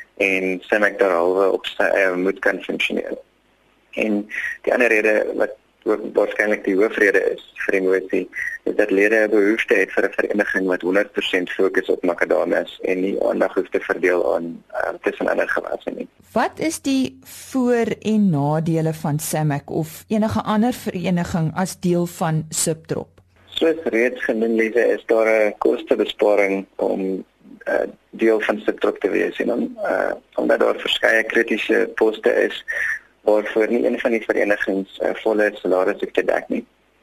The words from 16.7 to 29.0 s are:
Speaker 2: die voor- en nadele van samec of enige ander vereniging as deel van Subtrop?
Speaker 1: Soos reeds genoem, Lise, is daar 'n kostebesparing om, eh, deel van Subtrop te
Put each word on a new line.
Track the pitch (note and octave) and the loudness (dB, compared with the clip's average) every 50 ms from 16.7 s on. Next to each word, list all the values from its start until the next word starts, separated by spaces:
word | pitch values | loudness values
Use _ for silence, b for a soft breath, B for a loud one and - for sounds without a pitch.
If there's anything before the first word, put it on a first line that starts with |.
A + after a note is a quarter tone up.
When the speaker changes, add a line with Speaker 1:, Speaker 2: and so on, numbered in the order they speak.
| - - | -4 -4
Speaker 2:
die | - C#4 C4+ C4 B3+ - - - - | -4 -2 0 0 -2 -2 -6 -12 -20
voor- | - - - - - - C4 B3 B3 A#3+ A#3 A3+ A3 - - | -20 -20 -20 -12 -6 -2 0 2 2 2 2 0 -2 -4 -4
en | - G#3 A3 G#3+ G3+ F#3+ | -2 0 2 4 4 4
nadele | D#3 C#3 C#3+ D3 D#3 D#3+ D#3+ E3 D#3+ D#3+ D#3 D#3+ D#3 | 2 2 2 0 0 0 0 0 0 0 0 -2 -2
van | D#3+ - D#3 C#3+ D3+ | -2 -4 -4 -2 -2
samec | - - F3 D#3 D#3 D3+ C#3 C#3+ - - | -4 -2 -2 0 0 0 -2 -2 -6 -6
of | - D#3+ D#3 D#3 - - - - | -4 -4 -4 -6 -8 -14 -8 -2
enige | G#3+ G#3+ G#3 G#3+ G#3 A3 | -2 0 0 0 0 -2
ander | - - G#3+ G#3 A3+ B3+ | -2 0 0 2 2 0
vereniging | B3 - - G#3+ - F3+ F3 F#3 F3 F3 F3 - - E3+ D#3+ D#3 - | 0 -4 -6 -8 -6 -4 -2 0 0 0 -2 -2 -2 -2 -2 -2 -2
as | F3 F#3+ F#3 - - | -2 -4 -4 -4 -2
deel | - F3 F3 F3 F3 | 0 0 2 2 0
van | E3+ - - F#3 D#3+ D#3 D#3 D#3 D#3 | -2 -4 -4 -2 -2 -2 -2 -4 -4
Subtrop? | - - - E3 D#3 D#3+ - - C#3+ - - _ _ - _ _ _ _ _ | -4 -4 -2 -2 -2 -4 -4 -6 -6 -6 -8 _ _ -20 _ _ _ _ _
Speaker 1:
Soos | - - - D#3+ E3 D#3 D#3+ - | -8 -4 0 2 2 2 0 -2
reeds | A#2 A2 A2+ B2 B2+ B2+ - - | -2 0 2 2 2 0 -2 -4
genoem, | - A#2 A2 A2+ A#2 A2+ | -2 -2 0 0 0 2
Lise, | A2 A2+ A2 A2+ A#2+ A2 | 2 0 2 2 2 2
is | G#2+ G#2 G#2 - | 2 2 0 0
daar | - A#2 A2+ A2 A2 A2 A2 G#2+ | 2 2 4 4 4 4 4 2
'n | G#2 - - | 2 0 2
kostebesparing | - C3 B2 A#2+ - - B2+ G#2+ G2+ - - - G#2+ G#2 G#2 G2+ G2+ G2 F#2+ G2 F#2+ - _ | 2 2 2 2 0 0 2 2 0 -2 0 0 2 4 4 4 2 2 0 -2 -4 -8 _
om, | - G2 G2+ G2+ F#2+ F#2+ F#2+ F#2+ F#2 - _ _ _ _ - - - | -4 -2 -2 -2 -2 -2 -4 -4 -6 -8 _ _ _ _ -20 -20 -12
eh, | - - - - - - - _ _ _ | -6 -2 -2 -2 -2 -4 -8 _ _ _
deel | - - A2+ A2+ A2 G#2 | -4 0 2 4 4 2
van | - - G#2+ G#2+ | 2 -2 -2 -2
Subtrop | - G#2+ G2+ - - G#2 - | -2 -4 -2 0 0 -2 0
te | - | 0